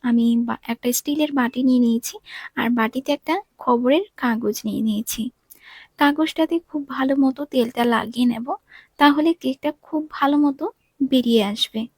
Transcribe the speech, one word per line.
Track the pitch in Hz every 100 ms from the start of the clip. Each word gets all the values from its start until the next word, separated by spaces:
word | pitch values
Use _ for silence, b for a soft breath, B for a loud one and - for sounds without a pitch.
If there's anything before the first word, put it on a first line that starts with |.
আমি | 247 233 233 233 233
বা-, | - -
একটা | 233 247 247
স্টিলের | - 294 302
বাটি | 285 240 254
নিয়ে | 254 254 240
নিয়েছি, | 233 - 427 B B B -
আর | 233
বাটিতে | 240 220 262 269
একটা | 285 - 349 - _
খবরের | - 240 247 294 415 -
কাগজ | 254 226 220 208 214
নিয়ে | 208
নিয়েছি। | 220 208 226 - 233 _ _ B B B B _
কাগজটাতে | 285 294 320 - 320 339 -
খুব | 302 285
ভালো | 254 269 277
মতো | 269 262 294
তেলটা | 269 240 247 240
লাগিয়ে | 226 226 233 247
নেব, | 226 247 392 _ B B _
তাহলে | 294 294 311
কেকটা | 330 262 262 294 311 -
খুব | 311 311
ভালো | - 269 294
মতো | 294 277 339 - _ _
বেরিয়ে | 269 262 240 233 202
আসবে। | 208 - 226 233